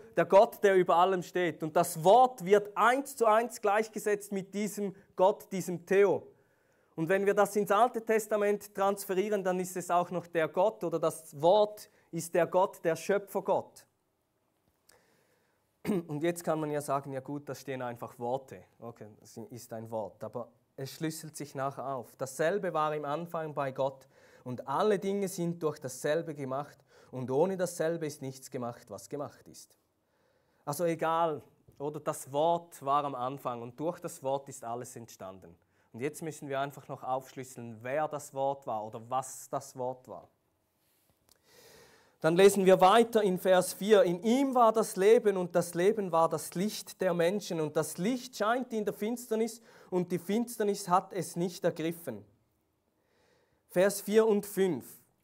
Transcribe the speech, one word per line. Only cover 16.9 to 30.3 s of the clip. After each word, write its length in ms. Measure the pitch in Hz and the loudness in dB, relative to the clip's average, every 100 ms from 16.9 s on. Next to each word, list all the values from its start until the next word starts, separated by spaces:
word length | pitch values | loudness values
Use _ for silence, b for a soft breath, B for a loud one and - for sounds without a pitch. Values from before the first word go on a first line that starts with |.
| 139 139 | -4 -4
ja 80 | 135 | -10
gut, 280 | 131 147 143 | -8 -10 -10
da 60 | |
stehen 260 | 127 - 127 | -12 -10 -8
einfach 380 | 123 117 113 - | -8 -10 -14 -8
Worte. 460 | 120 135 131 95 - _ | -6 -6 -8 -18 -20 _
Okay, 300 | 117 117 107 104 | -18 -16 -20 -20
das 160 | 110 - | -20 -18
ist 360 | 107 120 - | -16 -16 -14
ein 180 | 113 110 | -14 -8
Wort, 320 | 113 98 - | -8 -8 -10
aber 260 | 107 123 117 _ _ - | -12 -12 -12 _ _ -14
es 160 | 135 | -14
schlüsselt 440 | - 160 160 156 - | -8 -8 -8 -14 -14
sich 180 | 143 | -12
nachher 320 | 139 135 131 123 | -6 -6 -6 -8
auf. 280 | 131 110 - | -8 -10 -10
"Dasselbe 580 | 135 - 160 202 180 | -8 -2 0 0 -2
war 200 | 156 151 | 0 0
im 100 | 151 | -2
Anfang 500 | 147 151 170 170 160 | -4 -6 -6 -8 -6
bei 180 | 147 139 | -4 -4
Gott 340 | 127 135 139 - b b b | -2 -2 -4 -16 b b b
und 240 | 127 123 - | -12 -10 -4
alle 300 | 143 214 196 | 0 2 2
Dinge 300 | 190 202 190 | 0 -2 -4
sind 340 | 180 170 170 | -4 -4 -2
durch 160 | 156 151 | -4 -4
dasselbe 560 | 135 - 147 160 160 | -10 -6 -2 -2 -4
gemacht 440 | 147 135 131 147 - b b b | -8 -8 -8 -8 -16 b b b
und 200 | 127 123 | -10 -2
ohne 260 | 135 185 190 | 0 0 0
dasselbe 500 | 180 - 160 170 151 | -4 -2 -4 -4 -6
ist 140 | 143 | -8
nichts 300 | 135 135 - | -12 -12 -12
gemacht, 400 | 131 120 120 - | -10 -8 -10 -16
was 180 | 101 - | -16 -12
gemacht 400 | 143 135 - - | -10 -10 -14 -20
ist." 260 | - - _ _ _ _ _ _ | -20 -20 _ _ _ _ _ _